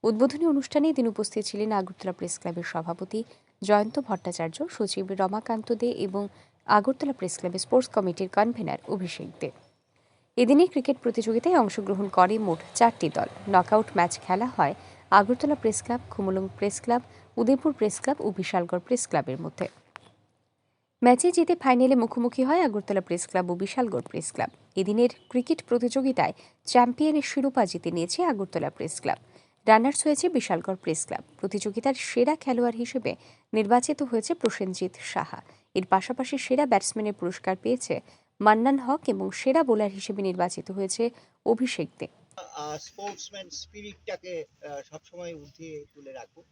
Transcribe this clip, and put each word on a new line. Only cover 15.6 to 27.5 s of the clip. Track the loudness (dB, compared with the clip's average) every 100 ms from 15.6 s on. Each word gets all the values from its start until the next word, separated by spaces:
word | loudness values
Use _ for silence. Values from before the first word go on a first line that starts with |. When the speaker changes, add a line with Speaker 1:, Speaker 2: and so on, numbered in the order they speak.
| 0 -2
Speaker 1:
ক্লাব, | -4 -6 -6
খুমুলুং | -6 -2 -2 -4 -4
প্রেস | -4 -4
ক্লাব, | 0 0 -2 -20 -14 -2
উদয়পুর | 2 4 2
প্রেস | 0 -2 0
ক্লাব | -4 -2
ও | -4
বিশালগড় | -4 -2 -2 0 -4
প্রেস | -2 -4 0
ক্লাবের | -2 -2 -6
মধ্যে। | -10 -8 -10 -10 _ -20 -20 _ _ _ _ _ _ _ _ _
ম্যাচে | 6 6 4
জিতে | 2 2 2
ফাইনালে | 2 4 6 4
মুখোমুখি | 2 0 -4 0
হয় | 2 2
আগরতলা | 2 -2 -2 -4
প্রেস | -2 -6 -2
ক্লাব | -2 -2
ও | -4
বিশালগড় | -4 -2 -2 -2
প্রেস | -6 -8 -10
ক্লাব। | -6 -6 _ _ -4
এদিনের | -2 2 2 0 _
ক্রিকেট | -4 -2 -4
প্রতিযোগিতায় | 0 0 0 0 0 0 0 -2 -18 _ 2
চ্যাম্পিয়নের | 4 4 4 2 2
শিরোপা | 0 0 0